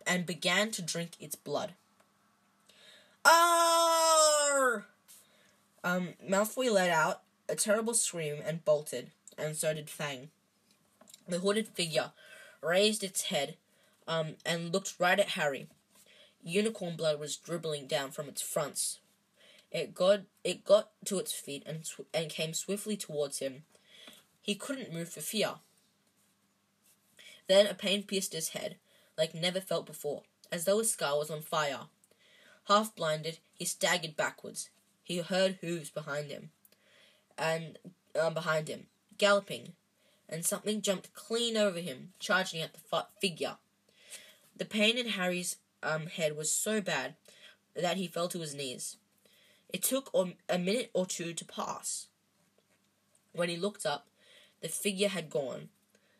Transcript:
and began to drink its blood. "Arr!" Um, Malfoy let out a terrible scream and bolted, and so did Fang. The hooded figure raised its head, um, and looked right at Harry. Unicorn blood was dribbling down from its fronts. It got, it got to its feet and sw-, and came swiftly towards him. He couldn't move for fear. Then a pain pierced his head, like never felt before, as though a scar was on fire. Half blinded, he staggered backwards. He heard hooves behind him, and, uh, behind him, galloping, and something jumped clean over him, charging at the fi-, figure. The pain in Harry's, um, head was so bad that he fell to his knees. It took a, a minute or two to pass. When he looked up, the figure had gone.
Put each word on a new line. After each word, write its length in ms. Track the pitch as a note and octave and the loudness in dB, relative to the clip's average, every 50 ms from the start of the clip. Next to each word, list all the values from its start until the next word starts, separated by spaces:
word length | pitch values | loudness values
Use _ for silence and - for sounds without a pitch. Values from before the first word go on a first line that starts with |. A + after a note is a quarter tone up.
| - | -2
and 180 | - F3+ F3+ F3 | 0 0 0 0
began 460 | D#3 F3+ D3+ - F3+ F3+ F#3+ G#3 A3 | -2 -4 -2 0 2 4 4 2 2
to 100 | A3 - | 0 -4
drink 360 | F3 D#3 - E3+ E3+ E3+ - - | -4 -4 -4 -4 -4 -6 -10 -16
its 160 | - D3+ - | -12 -12 -12
blood. 400 | - _ - C#3+ - - - - - _ _ _ _ _ _ _ _ _ _ _ _ _ _ _ _ _ _ - - - - - - - _ _ _ _ | -12 _ -4 -2 -2 -2 -4 -8 -14 _ _ _ _ _ _ _ _ _ _ _ _ _ _ _ _ _ _ -20 -20 -20 -20 -20 -20 -20 _ _ _ _
"Arr!" 1600 | - D#4+ E4 E4+ E4+ E4+ E4+ E4+ E4 E4 E4 E4 E4 E4 E4 D#4+ E4 D#4+ D#4+ D#4 D#4 D4+ D4 D4 D4 C#4 C#4 C4 B3+ A#3 G#3 G3+ - _ _ _ _ - - - _ _ _ _ _ _ _ _ _ _ _ - | 10 10 10 10 8 6 6 6 6 6 6 6 6 4 4 6 6 6 8 8 6 6 4 4 2 4 4 4 4 2 0 -4 -10 _ _ _ _ -20 -20 -20 _ _ _ _ _ _ _ _ _ _ _ -4
Um, 320 | F3+ F3+ F#3 F3+ E3 - - - | -2 -2 -2 -2 -4 -8 -12 -4
Malfoy 460 | E3 F#3+ F#3+ G#3+ G#3+ - B3+ C4 B3 | -2 0 2 2 0 0 -2 0 2
let 200 | G#3+ F#3+ F3+ F3 | 4 4 4 4
out 320 | E3+ D#3+ D#3 E3+ G3+ - - _ _ _ _ - | 4 4 4 2 0 -4 -8 _ _ _ _ -6
a 80 | D3+ | -4
terrible 380 | - - G#3+ G3+ A3 A3+ A3 A#3 | -2 2 2 2 2 2 0 0
scream 460 | - - - - E3+ D#3+ D3 D3 D3 - | 0 0 0 -2 -4 -4 -4 -6 -6 -6
and 200 | D3 D#3 E3 - | -6 -6 -4 2
bolted, 460 | - D3+ D3 - - - B2 C3 - - _ _ - - | 2 2 2 2 -4 -8 -8 -8 -10 -16 _ _ -20 -12
and 200 | - - D3+ D#3 | -6 -6 -6 -4
so 180 | - - D#3 D#3 | -2 -2 -2 -2
did 160 | D#3 D3+ D3+ | -2 -6 -10
Fang. 400 | - - D#3+ D3 C#3 B2+ C3 D#3 - _ _ _ _ _ _ _ _ _ _ _ _ _ - _ - - _ | -10 -8 -6 -6 -6 -8 -10 -16 -20 _ _ _ _ _ _ _ _ _ _ _ _ _ -20 _ -20 -20 _
The 140 | - F3 F3 | -4 -4 0
hooded 260 | F3+ G3 G#3 A3 A3 | 0 2 2 2 -2
figure 460 | - - - E3+ E3 D3+ D#3 - - - - - - - - - - - _ | -4 -4 -4 -4 0 0 0 0 0 -6 -16 -20 -20 -20 -20 -20 -20 -20 _
raised 420 | - D3+ F3 F#3 G#3 G#3+ A3 G#3+ G3 | -2 2 4 4 4 4 4 0 -4
its 200 | F#3 F#3 - - | -4 -4 -6 -4
head, 340 | - F#3 D3+ C#3 D3 E3 - _ _ _ _ _ _ _ _ _ | -2 0 0 -2 -2 -6 -14 _ _ _ _ _ _ _ _ _
um, 300 | - E3 E3 D#3+ D#3 - - - | -4 -2 -2 -2 -2 -6 -8 -4
and 260 | D#3 E3+ E3+ E3+ E3+ E3+ | -4 -2 -2 -2 -2 -2
looked 280 | G3 F#3+ - - - | -2 -2 -4 -4 0
right 180 | F3 F3+ F#3+ G3 | 2 4 4 4
at 120 | G3+ - | 4 2
Harry. 380 | - F#3+ D#3 D3 C3+ B2+ D#3 - - _ _ _ _ - - _ - - - - _ _ - | 2 0 0 0 0 -2 -8 -12 -18 _ _ _ _ -20 -20 _ -20 -20 -20 -20 _ _ -12
Unicorn 500 | E3+ E3+ G3+ G#3 A3+ A3 - F#3 F3 E3 | -2 0 2 2 2 0 -2 -6 -6 -4
blood 240 | D#3 D#3+ D#3 D3+ D3 | 0 2 2 2 0
was 180 | D3+ D3 - | -2 -6 -8
dribbling 520 | - - - E3 E3+ D#3+ D#3+ D3+ D3 C3+ C3 | -10 -8 -6 -6 -6 -4 -4 -6 -6 -4 -2
down 240 | D#3+ D3 C3+ C3+ - | -2 -2 -2 -2 -6
from 160 | - D3+ C3+ | -8 -10 -8
its 120 | - - | -8 -8
fronts. 600 | - - - E3+ D3+ C3+ - - - - - - _ _ _ _ _ _ _ _ - - - - _ _ - | -8 -4 -2 -2 -2 -2 -2 -4 -4 -4 -4 -8 _ _ _ _ _ _ _ _ -20 -20 -20 -20 _ _ -6
It 220 | E3+ D#3 - - | -4 -4 -4 -2
got, 260 | - F#3 F#3 G3+ G#3 F#3+ - _ _ _ | 2 4 6 6 4 2 -6 _ _ _
it 200 | E3+ F3+ - - | -4 -4 -4 4
got 280 | - G3 G#3+ G#3+ - _ _ - | 6 6 6 6 2 _ _ -6
to 120 | - G#3 F3+ | -4 -2 -2
its 140 | - - - | -2 -4 -8
feet 320 | - - - C#3 C#3+ - | -8 -8 -8 -10 -10 -8
and 180 | - D#3 D#3+ E3 | -8 -10 -8 -8
sw-, 220 | - - - - - - | -12 -12 -12 -14 -6 -4
and 160 | D#3 E3 D#3 | -4 -4 -4
came 240 | - - D#3+ D#3+ D#3+ | -4 -4 -4 -2 -2
swiftly 420 | - - - G3 G#3 - G#3+ G#3+ | -6 -4 -2 -4 -4 -2 -4 -6
towards 440 | G3+ - - D#3+ D3 D3 C#3 - - | -6 -6 -6 -2 -2 -2 -2 -2 -4
him. 240 | C#3 C3+ C3 C3 D#3 _ _ _ _ _ - - - - - - _ _ _ _ | -4 -6 -6 -8 -16 _ _ _ _ _ -20 -20 -20 -20 -20 -20 _ _ _ _
He 140 | _ - G#3 | _ -4 -4
couldn't 380 | G3+ - - C4+ C4 A3+ D#3 E3 | -4 -4 -6 -6 -6 -6 -8 -8
move 160 | E3+ E3+ E3 | -8 -8 -8
for 120 | - D#3+ | -10 -10
fear. 340 | D#3 - - G#3+ F#3 - - - - _ _ _ _ _ _ _ _ _ _ _ _ _ _ _ _ _ _ _ _ _ _ _ _ _ _ _ _ _ _ - - - - - _ - | -10 -6 0 0 0 0 -2 -6 -14 _ _ _ _ _ _ _ _ _ _ _ _ _ _ _ _ _ _ _ _ _ _ _ _ _ _ _ _ _ _ -20 -20 -20 -20 -20 _ 6
Then 180 | F#3+ G3 G#3 | 8 8 8
a 80 | G3+ G3 | 8 4
pain 300 | - - F3 F#3+ G#3 G3 | -2 -2 0 0 0 -2
pierced 300 | - G3+ G3 F#3+ - - | -2 -2 -2 -2 -2 -4
his 160 | D#3+ D#3+ - | -6 -6 -6
head, 260 | - - - - E3+ - _ _ _ _ _ _ _ - | -6 -6 -8 -8 -10 -12 _ _ _ _ _ _ _ 0
like 160 | D#3+ D#3+ - | 0 0 0
never 260 | E3 E3 F3+ F3 F#3+ | -2 -4 -2 -2 -2
felt 240 | F#3+ - E3+ E3 - | -2 0 -2 -2 -2
before, 380 | - D3+ - - D3 C#3 - - _ _ _ - - - | -4 -12 -8 -6 -6 -6 -6 -10 _ _ _ -12 -8 -6
as 120 | F3 E3 | -2 2
though 140 | G3 G3 G#3+ | 2 2 4
a 60 | A3+ | 4
scar 340 | A3 - - E3 C#3+ C#3+ D3+ | 2 0 0 0 0 2 0
was 100 | D#3 D#3 | 0 0
on 140 | E3 D3+ D#3 | -4 -8 -6
fire. 460 | - - D#3+ D3+ C#3+ C3+ A#2+ - - _ _ _ _ _ _ _ _ _ - - - - _ _ - | -2 0 0 0 0 -2 -6 -10 -14 _ _ _ _ _ _ _ _ _ -20 -20 -20 -20 _ _ 4
Half 260 | G3+ G#3 A3 G#3+ - | 4 4 4 2 -4
blinded, 460 | - E3+ D#3 D#3 D#3 D#3 E3 E3 - _ _ _ | -2 0 0 0 0 -2 -6 -8 -8 _ _ _
he 120 | _ F3 | _ -6
staggered 520 | - - - - F3 F3+ F3+ D#3+ D#3+ D#3 | -6 -4 0 2 2 2 2 0 -4 -4
backwards. 540 | - D3+ B2 - - - - - - - - _ _ _ _ _ _ _ | -2 -2 -2 -2 -6 -14 -14 -12 -10 -12 -12 _ _ _ _ _ _ _
He 160 | - E3+ F3+ | -6 -4 -4
heard 400 | E3 - G3 F#3 F#3+ G3 F#3+ F#3 | -2 0 2 2 4 2 2 0
hooves 300 | - E3+ F3 E3+ D3 D3 | -4 -4 -4 -4 -6 -8
behind 400 | - D3+ D3+ D3 C#3 D3 D3 C#3+ | -10 -10 -8 -6 -6 -6 -6 -6
him, 220 | C#3+ - - D#3 - _ _ _ _ _ _ _ _ _ _ _ _ _ _ _ _ | -10 -12 -14 -18 -20 _ _ _ _ _ _ _ _ _ _ _ _ _ _ _ _
and, 400 | - D3 D#3+ D#3+ E3 E3 D#3 - - _ - - _ _ _ _ D3 | -4 0 0 0 0 -2 -6 -12 -16 _ -20 -20 _ _ _ _ 0
uh, 120 | D#3+ E3 | 0 2
behind 380 | D#3+ D#3+ E3 E3+ D#3 D#3 D#3 D3+ | 0 -2 -2 0 0 0 0 -2
him, 180 | B2 - - - _ _ _ _ - _ | -8 -12 -12 -18 _ _ _ _ -4 _
galloping, 560 | - G3+ G3+ G3+ G3 - D3+ B2 - - - - _ _ _ _ _ _ _ _ _ - | 6 6 6 6 4 0 -10 -12 -12 -14 -20 -20 _ _ _ _ _ _ _ _ _ -10
and 180 | D#3 D#3+ E3+ | -10 -4 -2
something 340 | - G#3 F#3+ - G3+ G#3+ G#3+ | -2 -2 -2 -2 -2 -2 0
jumped 320 | F#3 G3+ F#3+ F#3 - - _ | 0 0 0 0 -2 -10 _
clean 440 | - - - A3+ A#3 A#3+ A#3 A3+ | -20 -8 -4 -2 0 0 0 2
over 240 | A3 G#3 G3+ F3+ E3+ | 2 2 2 2 -2
him, 320 | E3+ F3+ C3 C3 C#3+ F3 - _ | -6 -6 -8 -10 -12 -18 -16 _
charging 420 | - - G3 F#3 F#3 - - E3 D#3 | -4 0 0 2 2 0 -4 -6 -8
at 100 | D3 - | -8 -10
the 80 | - | -16
fi-, 260 | - - - D#3+ - - - _ | -8 -2 -2 -2 -2 -4 -8 _
figure. 360 | - G3+ E3 - - - - - _ _ _ _ _ _ _ _ - - - - - - - _ _ _ _ | -2 -2 -2 -2 -4 -6 -6 -8 _ _ _ _ _ _ _ _ -20 -20 -18 -18 -18 -20 -20 _ _ _ _
The 80 | - F3+ | -10 -10
pain 320 | E3 - G#3+ G#3 G#3+ A#3 | -4 0 4 4 4 4
in 120 | B3+ A#3+ A#3 | 2 0 -2
Harry's, 480 | G3+ G3 F3+ F3+ F3+ F3+ F3+ F3+ - - _ _ _ _ - | -2 0 0 0 0 0 -2 -4 -8 -8 _ _ _ _ -4
um, 240 | - D#3 D#3 D#3 | -2 -2 -2 -4
head 300 | E3+ - - E3 D3+ D3+ | -6 -4 0 0 0 0
was 160 | D3+ D#3 D#3 - | 0 -2 -2 0
so 280 | - - G#3 A3 G#3+ | 0 0 0 0 0
bad 360 | F#3+ F#3 E3 C3+ B2+ C3 - - _ - - - - - - _ _ _ _ | 0 0 -2 -2 -2 -4 -8 -12 _ -20 -20 -20 -20 -20 -20 _ _ _ _
that 220 | C#3 E3+ F3 E3+ | -2 0 0 0
he 100 | F#3+ F#3+ | 0 -2
fell 220 | E3+ - E3+ E3+ F3+ | -4 -2 -2 -2 -2
to 100 | - F3+ | -2 -6
his 160 | E3 D#3 C#3 | -6 -6 -8
knees. 420 | C#3 C#3+ C3 B2 - - - - - _ _ _ _ _ _ _ _ _ _ _ _ _ _ | -8 -8 -8 -8 -8 -10 -10 -12 -14 _ _ _ _ _ _ _ _ _ _ _ _ _ _
It 140 | - F#3 - | -8 -4 -2
took 260 | - B3+ C4+ C4+ - - | 0 0 -2 -2 0 0
a, 220 | - F#3+ F3+ F3 - _ - | 0 0 0 -2 -10 _ -2
a 100 | E3 F3+ | -2 0
minute 320 | F3 F3+ G3+ B3+ A#3 - - | 2 0 0 0 -2 -2 -2
or 100 | F3+ F#3 | -2 -2
two 300 | F#3 - - F3+ E3+ E3 | -2 -4 -6 -6 -6 -8
to 100 | E3 E3+ | -8 -12
pass. 640 | - - - - - - - - - - - - - _ _ _ _ _ _ _ _ _ _ _ _ _ _ _ _ _ _ _ _ _ _ _ _ _ | -12 -10 -8 -8 -6 -8 -8 -8 -8 -8 -8 -10 -14 _ _ _ _ _ _ _ _ _ _ _ _ _ _ _ _ _ _ _ _ _ _ _ _ _
When 160 | D#3+ F3 F3 | -2 -2 -2
he 80 | F3 | 0
looked 280 | E3+ F3 G#3 G#3 - - | -2 -2 -4 -4 -2 -4
up, 220 | D#3 C#3+ C#3+ - _ _ _ _ _ - - - _ _ _ | -2 -2 -4 -6 _ _ _ _ _ -20 -20 -20 _ _ _
the 80 | - E3 | -10 -8
figure 400 | - - - G#3 G3 F#3 G3+ G3+ | -8 -2 -2 -2 0 2 0 0
had 200 | F#3+ F3+ D#3+ D3 | 0 -2 -8 -4
gone. 420 | - D#3+ C#3 B2 A2 - D3+ - _ _ _ _ _ _ _ _ _ _ | -4 -2 -2 -2 -6 -10 -12 -16 _ _ _ _ _ _ _ _ _ _